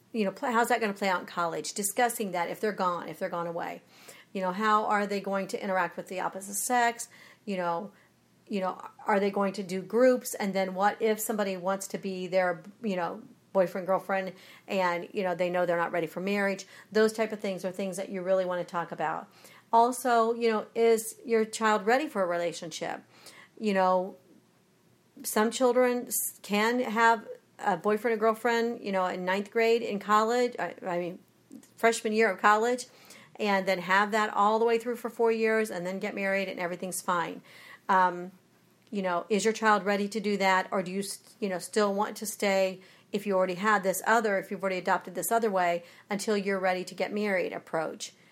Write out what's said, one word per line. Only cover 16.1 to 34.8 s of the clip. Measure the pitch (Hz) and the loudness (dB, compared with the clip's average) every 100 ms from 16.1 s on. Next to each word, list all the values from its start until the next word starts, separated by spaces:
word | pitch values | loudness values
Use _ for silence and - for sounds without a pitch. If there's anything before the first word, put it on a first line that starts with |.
| 175 | -4
marriage? | 190 202 196 190 - - - | -2 0 0 -4 -10 -20 -2
Those | 214 220 | 2 2
type | 220 220 | 2 -4
of | 208 | -4
things | 202 185 | -6 -6
are | 190 | -6
things | 180 196 180 | -6 -6 -6
that | - | -8
you | 196 | -4
really | 180 190 | 0 2
wanna | 180 180 | 2 -2
talk | 170 175 165 | -4 -6 -4
about. | 170 156 160 - - - - _ | -4 -4 -4 -8 -18 -20 -20 _
Also, | 226 240 247 254 233 226 | 4 4 2 2 4 4
you | 233 233 | 2 0
know, | 214 - | 0 -2
is | 226 233 226 220 - - | 2 4 4 0 -10 0
your | 226 | 0
child | 220 - 220 214 | 0 2 2 4
ready | 196 262 302 | 4 2 0
for | 208 | -2
a | 180 | 0
relationship? | 175 175 160 170 - 165 147 - - - - - - | 0 -2 -4 -10 -8 -8 -8 -14 -20 -20 -20 -20 -4
You | 214 | 0
know, | 190 185 185 185 - _ - _ _ _ _ _ _ _ - | 4 4 4 0 -8 _ -20 _ _ _ _ _ _ _ -12
some | - 214 220 | -4 0 0
children | 226 254 240 247 247 247 | 2 2 4 2 0 -4
s-, | - - - | -6 -6 -8
can | - 208 220 247 | -4 0 2 0
have | 247 220 226 226 - - _ - | 0 4 4 4 -2 -16 _ -4
a | - 180 | -2 0
boyfriend | 208 214 240 | 0 0 0
or | 220 | 2
girlfriend, | 226 220 240 233 233 233 | 2 2 0 0 0 -4
you | - | -4
know, | 190 185 | 0 0
in | 185 | 0
ninth | 180 196 202 | 0 -2 0
grade, | 233 226 233 | 2 4 2
in | 226 208 | 0 -4
college, | 208 208 220 240 247 247 | 2 2 4 2 0 -2
I, | 170 - 190 | -6 -6 -4
I | 175 | -4
mean, | 175 180 _ _ _ - - - | -4 -8 _ _ _ -20 -20 0
freshman | 226 226 226 | 2 2 0
year | 214 226 | 2 2
of | 185 | 4
college, | 214 214 233 247 - - - - - - | 4 4 2 -2 -6 -20 -20 -20 -20 -4
and | 214 196 190 | 0 0 0
then | 185 | 0
have | 175 190 208 | 2 2 4
that | 214 214 | 2 0
all | - 202 220 | 2 4 4
the | |
way | 233 | 2
through | 233 | 2